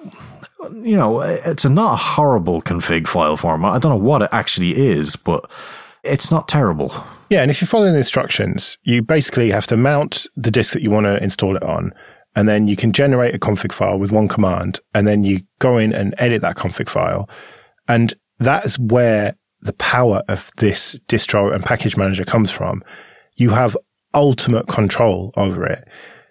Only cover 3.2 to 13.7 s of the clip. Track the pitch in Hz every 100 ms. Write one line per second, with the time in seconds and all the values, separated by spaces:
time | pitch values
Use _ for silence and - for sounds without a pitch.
3.2 | 76 78 85 80 98 123 156 117 107 147
4.2 | 104 110 - - 87 - 135 78 73 -
5.2 | - 78 - - - - - _ - 139
6.2 | - 160 - 151 113 78 65 - - -
7.2 | - 196 135 139 180 233 202 156 127 -
8.2 | - - 98 - - - - 120 113 156
9.2 | - - 113 104 - 117 131 147 151 -
10.2 | - - 117 117 110 - 110 107 104 101
11.2 | 98 - 95 95 - 82 90 - - -
12.2 | _ - 107 107 107 101 117 110 139 127
13.2 | 120 - - 101 92